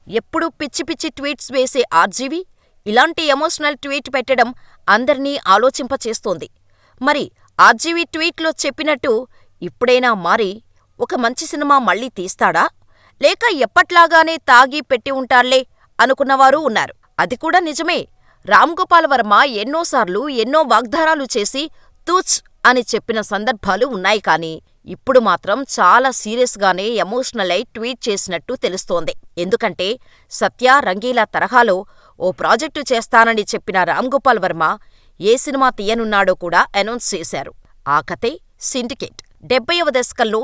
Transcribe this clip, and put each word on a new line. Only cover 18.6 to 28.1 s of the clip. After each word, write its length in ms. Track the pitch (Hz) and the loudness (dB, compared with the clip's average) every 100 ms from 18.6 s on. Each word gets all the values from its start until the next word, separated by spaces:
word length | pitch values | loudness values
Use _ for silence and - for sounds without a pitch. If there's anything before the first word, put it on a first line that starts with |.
| 277 | 4
గోపాల్ 360 | 339 381 339 311 | 0 2 4 4
వర్మ 260 | 254 208 | 0 4
ఎన్నోసార్లు 880 | 208 285 208 226 320 339 269 185 190 294 | 4 4 0 -4 -4 -2 -2 0 -2 -4
ఎన్నో 320 | 247 220 311 | -4 0 0
వాగ్దానాలు 640 | 269 226 240 320 311 311 254 226 | 2 2 2 0 0 0 -2 -4
చేసి 260 | 208 269 311 - - _ - | -4 -6 -8 -12 -20 _ -2
తూచ్ 280 | 370 - - _ _ 233 | -2 0 -4 _ _ 2
అని 160 | 254 | 2
చెప్పిన 380 | 233 214 - 220 | 0 -6 -4 -6
సందర్భాలు 640 | 202 202 226 220 196 190 269 | -4 -4 -4 -4 -2 -2 -2
ఉన్నాయి 340 | 196 185 214 | -2 0 0
కానీ 340 | 196 160 165 160 _ _ - | 0 0 -2 -12 _ _ -18
ఇప్పుడు 340 | 180 - 254 | -10 2 2
మాత్రం 400 | 214 170 185 233 | 4 -2 -2 -4
చాలా 460 | 269 - 180 233 262 | -4 0 4 4 2
సీరియస్గానే 720 | - 208 233 247 202 196 180 208 220 | -2 -6 -2 -2 0 -2 0 -4 -4
ఎమోషనల్ 480 | 175 254 254 226 185 | -4 -4 -6 -4 -2
అయి 120 | 185 | -2
ట్వీట్ 460 | 254 226 233 254 | -4 -8 -8 -6
చేసినట్టు 440 | 233 | -4